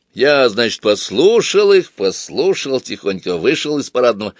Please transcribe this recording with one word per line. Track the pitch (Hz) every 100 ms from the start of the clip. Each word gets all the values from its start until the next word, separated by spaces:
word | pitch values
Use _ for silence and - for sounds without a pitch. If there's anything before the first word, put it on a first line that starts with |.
| _
Я, | - 135 143 127
значит, | 101 117 -
послушал | 107 104 - 95 180 233 160 196 202
их, | 190 -
послушал, | - 98 92 - 92 180 180 143 131
тихонько | - 101 101 95 92 87
вышел | 98 156 147 147
из | 127
парадного | 127 123 104 104 -